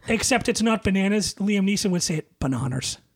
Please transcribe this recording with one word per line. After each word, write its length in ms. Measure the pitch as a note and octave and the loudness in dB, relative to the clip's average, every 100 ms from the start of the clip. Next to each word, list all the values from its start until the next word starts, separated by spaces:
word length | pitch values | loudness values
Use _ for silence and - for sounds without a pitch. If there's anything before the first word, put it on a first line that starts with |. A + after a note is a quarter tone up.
| - | -2
Except 420 | A3+ - A#3+ - | -2 2 0 0
it's 120 | A3 | 0
not 220 | A3 A3 | 2 0
bananas. 520 | G#3+ F#3+ G3 G#3+ F#3+ | 0 2 2 0 -2
Liam 340 | - G3 G3+ F#3+ | -2 0 2 2
Neeson 220 | G3+ G#3 | 2 0
would 120 | F3 | 0
say 120 | - | 0
it, 240 | D#3 - _ | -4 -6 _
Bananers. 580 | C3+ C3 C3 C3 - - _ | -4 -2 -2 -4 -6 -8 _